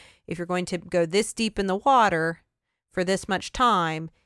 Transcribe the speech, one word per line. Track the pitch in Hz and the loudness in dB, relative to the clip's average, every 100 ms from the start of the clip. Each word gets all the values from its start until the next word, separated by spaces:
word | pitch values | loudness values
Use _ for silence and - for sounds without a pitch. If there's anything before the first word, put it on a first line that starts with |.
| - _ - | -20 _ -12
If | 170 | -10
you're | 175 | -4
going | 180 175 | -4 -4
to | 175 | -8
go | 170 180 | -2 0
this | 165 196 220 | 2 0 -2
deep | - 220 208 | -2 -4 -2
in | 190 | -2
the | 190 | 0
water | 285 262 208 165 160 165 _ _ _ _ _ | 4 4 4 2 -2 -6 _ _ _ _ _
for | - | -4
this | 180 190 - | 0 -2 -2
much | 185 - | -4 -4
time, | - 247 196 165 160 160 _ | 2 2 4 0 -4 -10 _